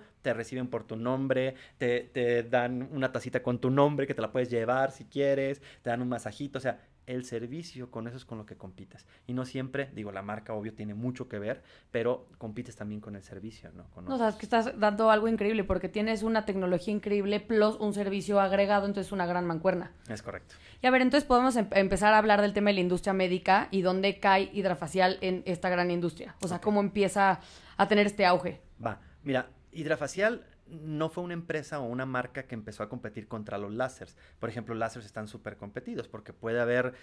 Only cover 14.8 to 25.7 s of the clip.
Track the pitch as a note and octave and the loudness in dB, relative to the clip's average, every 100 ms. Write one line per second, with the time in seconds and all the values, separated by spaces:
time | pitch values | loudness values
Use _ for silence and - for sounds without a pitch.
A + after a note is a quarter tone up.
14.8 | G#3 G#3 A3 G#3+ A3+ A3 G3+ A3 F#3+ F#3 | 2 4 6 6 4 2 2 0 0 -2
15.8 | F3+ G#3 A3 A3 A3 A3 G#3+ F#3+ F3+ F3 | 0 -2 0 0 0 0 0 -2 0 0
16.8 | G3 G#3 G#3 G3+ G3 G#3 G#3 A3 G#3+ G#3+ | 0 -2 0 0 0 -2 2 4 4 4
17.8 | G#3 G3+ G3 G3 G3 G3+ G3 G3 G3+ G3+ | -2 -2 -2 -4 2 2 4 4 4 4
18.8 | G3+ G3+ F#3 G3 E3+ F3+ F3 D#3+ F#3 F3+ | 2 -2 -4 -2 0 0 0 2 2 2
19.8 | - - - G#2+ - - - - - - | -4 -14 -12 -10 -10 -12 -16 -20 -20 0
20.8 | B3 B3+ B3+ C#4+ C#4+ B3 B3+ A#3 G3+ G3 | 4 6 6 4 6 4 4 2 2 4
21.8 | G3 F#3+ G#3 G#3+ G#3+ G3+ G#3 G#3 G#3 G3 | 4 4 6 6 6 4 4 4 2 4
22.8 | F3+ F3+ G3+ F#3+ F#3 F3+ F#3+ G3 - F#3+ | 2 0 0 2 2 2 4 4 4 0
23.8 | F3+ F#3 G3+ G3 G3 F#3+ G3 G3+ F#3 F3 | 2 2 0 2 4 4 2 -2 -2 -2
24.8 | D#3 F#3 F#3 F#3+ F#3+ F#3 F#3+ E3+ F#3 | -2 2 2 2 -2 -2 -4 -4 0